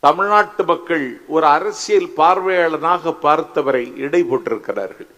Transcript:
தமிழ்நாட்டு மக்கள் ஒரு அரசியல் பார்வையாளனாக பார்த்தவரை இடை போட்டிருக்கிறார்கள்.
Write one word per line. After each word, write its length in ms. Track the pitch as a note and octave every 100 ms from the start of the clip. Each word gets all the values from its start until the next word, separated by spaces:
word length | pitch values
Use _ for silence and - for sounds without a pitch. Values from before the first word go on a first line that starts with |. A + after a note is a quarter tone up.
தமிழ்நாட்டு 640 | C#3+ E3 G3 G#3 G#3 -
மக்கள் 580 | F3 E3+ - E3+ C3 - -
ஒரு 200 | D#3 D#3
அரசியல் 600 | D3 G3 G3+ - G#3 F3+
பார்வையாளனாக 1000 | - D#3+ F#3+ F#3+ F#3 E3+ D#3 D#3+ F3+ E3 D#3+
பார்த்தவரை 720 | D3+ D#3 D#3+ - C3+ C3 B2
இடை 280 | A#2+ C#3 E3+
போட்டிருக்கிறார்கள். 840 | E3+ C3 - A2 - - F#2+ - -